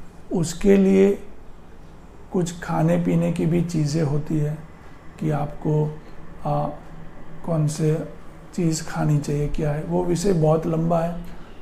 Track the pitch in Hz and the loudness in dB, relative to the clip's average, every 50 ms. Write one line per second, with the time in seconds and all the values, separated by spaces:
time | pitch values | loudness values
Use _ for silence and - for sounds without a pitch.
0 | - - - - - - - 185 160 - - - - 202 196 196 190 190 190 190 | -14 -14 -14 -16 -6 -2 0 0 0 0 0 2 6 6 8 8 8 6 6 6
1 | 196 202 202 - - - - - - - - - - - - - - - - - | 6 6 4 0 -6 -10 -14 -14 -14 -14 -16 -16 -18 -18 -18 -18 -18 -18 -18 -18
2 | - - - - - - - 190 170 175 - - - - 165 160 160 165 175 175 | -18 -18 -18 -18 -10 -4 -2 -2 -2 -2 -4 -6 -6 -2 0 2 4 4 4 2
3 | 170 175 170 165 170 170 170 - 175 160 170 175 170 - - 160 151 143 143 165 | 2 2 2 2 2 2 0 0 2 2 2 2 2 0 0 0 0 2 2 0
4 | 160 135 147 147 - - 160 151 147 147 151 - - - - - - - - - | 0 2 0 0 0 0 0 0 0 0 -2 -6 -10 -14 -18 -18 -18 -18 -18 -16
5 | - - - - - 151 147 147 147 147 - - - 160 151 151 151 151 151 - | -16 -16 -8 -4 -2 -2 0 0 -2 -4 -6 -4 0 0 2 2 2 0 -4 -8
6 | - - - - - - - - - 151 147 147 147 - - - - - - - | -12 -14 -12 -12 -12 -12 -10 -6 -2 -2 0 0 -2 -2 -6 -10 -12 -14 -14 -12
7 | - - - - - - 160 - - 175 165 156 151 147 - - 160 156 156 165 | -12 -12 -12 -12 -10 -10 -10 -6 -4 -2 0 2 2 0 0 2 2 2 2 2
8 | - - - - - - - - - - - - 170 160 160 156 - - - 170 | -2 -8 -12 -14 -14 -16 -16 -16 -16 -6 -2 0 2 2 2 0 -4 -4 -2 0
9 | 160 151 147 147 143 - 147 147 147 139 - - 156 147 143 151 160 165 170 180 | 2 2 2 2 2 0 -2 -2 0 0 0 0 0 0 0 -2 -2 -2 0 0
10 | 180 175 170 170 - 202 185 165 151 151 160 160 160 170 160 160 165 165 - 135 | 2 2 0 2 4 4 4 6 6 4 4 4 2 0 0 0 2 2 2 2
11 | 165 170 175 - - - - - - - - - | 0 -2 -4 -6 -8 -10 -10 -10 -12 -12 -14 -10